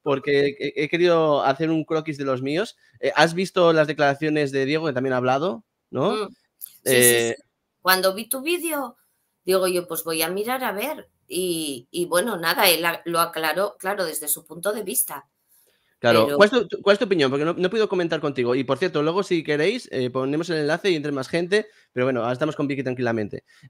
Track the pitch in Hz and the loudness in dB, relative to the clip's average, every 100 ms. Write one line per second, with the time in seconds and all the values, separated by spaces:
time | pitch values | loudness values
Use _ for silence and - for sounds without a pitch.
0 | 147 135 147 143 143 139 139 - 147 170 | -2 0 2 2 2 0 -4 -2 -2 2
1 | 175 165 156 139 120 156 160 160 151 160 | 4 4 4 4 2 2 0 0 -2 -4
2 | 160 143 139 127 135 160 233 - _ _ | -4 -4 -2 -2 -2 -2 -4 -10 _ _
3 | 127 135 165 170 185 185 170 160 151 147 | 0 4 4 2 -2 4 4 4 2 2
4 | 143 139 156 151 139 135 135 160 165 127 | 0 2 0 0 0 0 0 0 -2 -2
5 | 131 127 127 135 180 226 - _ _ 123 | 0 0 2 2 0 -4 -12 _ _ -2
6 | 170 214 196 - _ _ - - - 127 | 0 -2 -6 -12 _ _ -20 -6 2 6
7 | 120 120 117 - _ _ _ _ 180 185 | 6 6 2 -4 _ _ _ _ 0 2
8 | 190 190 233 269 294 349 320 294 247 - | 2 -2 -6 -6 -4 -4 -4 -6 -6 -12
9 | _ _ _ _ 180 190 180 180 170 160 | _ _ _ _ -2 0 0 -2 -4 -8
10 | 165 160 165 190 220 262 240 196 277 311 | -6 -4 -4 -4 -4 -6 -6 -6 -8 -8
11 | - _ _ 175 185 165 151 127 - 175 | -14 _ _ -6 -4 -4 -6 -8 -10 -6
12 | 175 170 240 185 165 233 196 160 170 165 | -2 0 -2 -2 -2 2 2 2 0 -4
13 | 170 170 165 160 160 165 202 - 190 202 | -2 0 0 -2 -2 -2 -4 -4 -6 -4
14 | 170 156 147 165 - 165 185 214 180 170 | -4 -6 -6 -8 -10 -8 -6 -6 -4 -4
15 | - 143 - _ _ _ _ _ _ _ | -4 -8 -16 _ _ _ _ _ _ _
16 | 120 113 113 143 208 247 190 - 196 202 | 2 4 4 6 4 4 -2 0 2 2
17 | 226 180 131 139 156 175 180 226 202 185 | 2 2 2 2 -2 -2 -2 0 0 -2
18 | 170 160 147 131 120 131 127 131 180 156 | -2 -2 -2 -2 0 0 0 -2 0 0
19 | 151 180 196 170 143 147 170 240 - 127 | 0 0 0 -2 0 0 0 -2 -4 -4
20 | 123 131 135 147 170 160 147 165 202 160 | -2 -2 -2 -2 -2 -2 0 0 0 0
21 | 147 139 131 170 175 208 208 _ _ 127 | -2 -6 -4 -4 0 -2 -2 _ _ -2
22 | 127 123 113 127 151 151 143 139 127 120 | 0 0 -2 -2 -2 -2 -4 -4 -4 -2
23 | 117 117 101 - - _ | -2 -2 -4 -8 -16 _